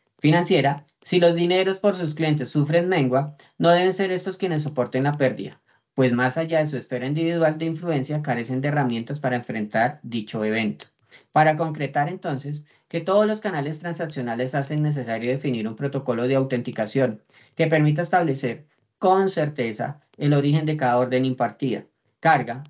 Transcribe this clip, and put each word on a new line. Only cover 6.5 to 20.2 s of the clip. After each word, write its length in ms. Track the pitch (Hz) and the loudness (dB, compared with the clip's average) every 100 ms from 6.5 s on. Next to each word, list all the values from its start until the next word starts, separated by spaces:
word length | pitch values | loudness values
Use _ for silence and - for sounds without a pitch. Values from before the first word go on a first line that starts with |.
| 160 | 0
de 80 | 151 | 0
su 80 | 131 | -4
esfera 300 | - 123 131 | -6 -6 -4
individual 520 | 151 165 170 160 156 | -2 0 2 2 2
de 60 | |
influencia, 580 | 165 160 175 156 131 151 | -4 -4 -2 -2 -2 -4
carecen 380 | 147 117 117 131 | -2 -4 -2 -2
de 80 | 147 | 0
herramientas 540 | 147 127 117 117 147 | 0 0 -2 -6 -4
para 160 | 131 120 | -2 -2
enfrentar 640 | - 113 104 113 123 - | -4 -6 -4 0 0 -2
dicho 400 | 120 113 107 110 | -8 -8 -6 -4
evento. 440 | 107 110 107 104 - _ _ - _ | -2 0 -2 -4 -12 _ _ -20 _
Para 240 | 151 156 156 | 2 4 2
concretar 540 | 160 147 139 143 151 | -2 -4 -4 -2 -4
entonces 540 | 185 175 131 143 147 - _ _ | -4 -6 -6 -6 -10 -12 _ _
que 100 | 170 | -6
todos 260 | 160 202 214 | 2 2 4
los 140 | 214 | 0
canales 400 | 202 156 147 151 | -4 -4 -6 -6
transaccionales 760 | 170 165 156 139 117 117 127 | -8 -6 -6 -6 -6 -2 -2
hacen 280 | 143 135 151 | -2 -2 0
necesario 500 | 151 143 117 113 120 | 0 -2 -4 -4 -2
definir 340 | 139 147 117 107 | -2 -2 -2 -4
un 120 | 110 | -4
protocolo 500 | 143 135 127 117 127 | -6 -4 -4 -2 0
de 80 | 135 | 0
autenticación 880 | 135 123 117 113 107 135 127 107 _ _ _ - | 0 -4 -4 -6 -4 0 0 -2 _ _ _ -2
que 120 | 156 | 0
permita 340 | 156 151 151 | 4 2 2
establecer 680 | 165 185 165 131 123 - - _ _ - | 2 0 0 -2 -4 -6 -14 _ _ -2
con 320 | 185 190 190 | 2 4 2
certeza 720 | 180 147 143 113 107 139 - _ | 0 -2 -2 -4 -4 -8 -8 _
el 160 | - | -4